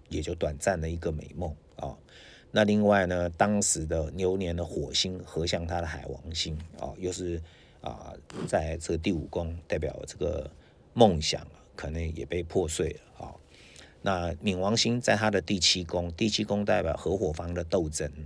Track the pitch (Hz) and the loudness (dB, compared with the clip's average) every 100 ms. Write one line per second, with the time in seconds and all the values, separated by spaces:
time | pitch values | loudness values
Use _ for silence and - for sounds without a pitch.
0 | - 95 80 87 80 71 - 92 82 85 | -8 -6 -4 -2 -2 0 0 0 -2 -2
1 | 82 76 - - 85 - - - 69 - | -4 -4 -6 -6 -6 -6 -14 -12 -10 -10
2 | - - - - - 110 104 104 104 101 | -16 -20 -20 -20 -2 2 4 6 6 6
3 | 90 90 87 87 104 104 101 82 78 82 | 6 2 0 2 2 4 2 0 0 0
4 | 76 87 92 95 90 85 82 - 73 - | -2 0 0 2 0 -2 -4 -4 -2 -2
5 | 92 92 87 80 87 90 85 87 85 78 | -2 -4 -6 -4 -2 -2 -2 -2 -2 -6
6 | - - 82 82 85 78 82 - - - | -10 -10 -8 -4 -4 -6 -8 -10 -10 -6
7 | 92 90 90 85 82 - - - - - | -6 -4 -4 -6 -8 -16 -20 -14 -12 -12
8 | - - - - - 98 78 82 - 82 | -12 -16 -14 -10 -2 0 0 -2 -2 0
9 | 87 85 - 90 82 85 - 92 71 - | 2 0 -2 -4 -4 -6 -4 -2 -2 -4
10 | - - 82 78 73 - - - - - | -10 -4 -2 -2 -6 -14 -20 -20 -8 8
11 | 113 82 76 - - - - - 73 80 | 8 8 2 -2 -6 -18 -20 -10 -6 -4
12 | 82 80 - 87 85 95 82 - 80 - | -4 -4 -4 -4 0 0 0 0 -2 -2
13 | - - - 85 - - - - - - | -12 -16 -14 -14 -20 -20 -20 -20 -20 -6
14 | 101 92 85 82 107 90 95 117 120 120 | -2 0 0 -2 0 2 2 2 2 2
15 | - 104 110 101 - 101 - 92 87 92 | 2 4 4 2 2 2 2 2 0 -2
16 | 87 82 113 107 110 104 101 98 82 76 | -2 0 0 2 0 0 2 2 2 -2
17 | - 98 95 78 87 87 80 98 80 78 | 0 0 0 -2 -4 -4 0 0 0 -2
18 | 73 71 | -6 -6